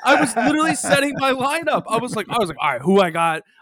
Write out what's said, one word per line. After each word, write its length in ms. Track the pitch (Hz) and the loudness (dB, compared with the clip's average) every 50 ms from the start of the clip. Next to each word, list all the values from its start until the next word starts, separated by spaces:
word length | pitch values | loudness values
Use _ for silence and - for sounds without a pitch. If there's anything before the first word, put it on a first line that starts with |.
| - | 2
I 160 | 240 277 - | 2 4 4
was 140 | 294 247 - | 4 0 0
literally 400 | 233 233 269 294 311 311 320 302 | 0 0 0 2 2 2 0 0
setting 380 | - - - 277 277 269 285 277 - | -2 0 0 2 2 2 0 -2 -2
my 140 | 269 269 262 | 0 0 0
lineup. 500 | 269 247 277 294 330 339 302 269 190 175 208 | 0 -2 -2 -2 -4 -4 -2 -2 -2 -2 -2
I 80 | 214 233 | -4 -4
was 160 | 233 247 277 | -4 -4 -6
like, 140 | 220 196 - | -6 -6 -4
I 80 | 190 240 | -2 -2
was 100 | 214 170 | -2 -2
like, 100 | 156 - | -4 -4
"All 100 | 147 151 | -2 -2
right, 100 | 135 - | -2 -2
who 200 | 135 165 190 196 | 0 2 4 4
I 100 | 190 175 | 4 2
got?" 320 | 160 170 165 165 160 160 - _ _ _ | 2 0 0 0 -2 -2 -6 _ _ _